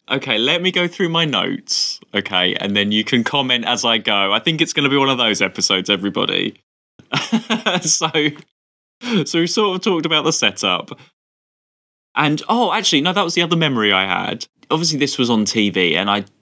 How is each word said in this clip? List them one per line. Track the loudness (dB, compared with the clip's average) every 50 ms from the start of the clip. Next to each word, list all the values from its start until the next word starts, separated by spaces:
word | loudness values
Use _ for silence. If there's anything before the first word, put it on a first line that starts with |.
| _ -4
Okay, | -4 -4 -2 -2 0
let | 0 2 2 0 0
me | 0 0
go | 0 0 -2
through | -2 -2 -2 -2 0
my | 0 0 0
notes, | 0 0 0 0 -2 -4 -6 -6 -4 -4 -2 -2 -4 -6 -8 -12 -6 -4
okay, | -4 -4 -2 0 0 2 2 0
and | 0 -2 0 0
then | 0 2 2
you | 0 0 0
can | 2 0 0 0
comment | 0 0 0 0 0 0 0 0
as | 0 -2 0 2
I | 0 0 0
go. | 0 0 2 2 2 2 2
I | 2
think | 2 0 0 0
it's | 0 -2 0
gonna | 0 0 2
be | 2
one | 2 2 2
of | 2
those | 2 2 0 2 2
episodes, | 0 -2 -2 -2 0 0 0 0 2 0
everybody. | 0 0 0 -2 -2 -2 -2 0 0 -2 -2 -4 -6 _ _ _ _ _ _ _ _ -20 -10 _
<laughs> | -6 -6 -2 -2 -2 -2 -2 -2 -4 -2 0 0 -2 0
So, | 0 -2 -2 0 -2 -2 0 0 0 0 -2 -6 -14 _ _ _ _ _ _ _ _ _ _ _ -6 -2 -2 -2 -2
so | 0 0 0
we've | 0 0
sort | 0 0 0 0 0
of | 0 0
talked | 0 0 0 0
about | 0 0 2 2
the | 0 0
setup. | 2 0 -2 0 0 0 0 0 0 -4 -8 -14 -16 -18 _ _ _ _ _ _ _ _ _ _ _ _ _ _ _ _ _ _ _ _ _ -4
And, | -2 0 0 0 -2 0 0
oh, | 0 2 2 2 0
actually, | 0 0 0 0 0
no, | 0 0 0
that | 0 0
was | 0 0
the | 0 0
other | 0 2
memory | 2 2 2 2 2 2 4 2
I | 2 2
had. | 0 -2 -2 -2 -4 -6 -8 -10 -14 _ _ _ -4
Obviously, | -2 -2 0 0 0
this | 0 0 0 0
was | 0 0 2
on | 2 2 0
T | 0 0 0 0 2
V, | 2 2 2 2 2
and | 0 0 0
I, | 0 0 -2 -6 _ _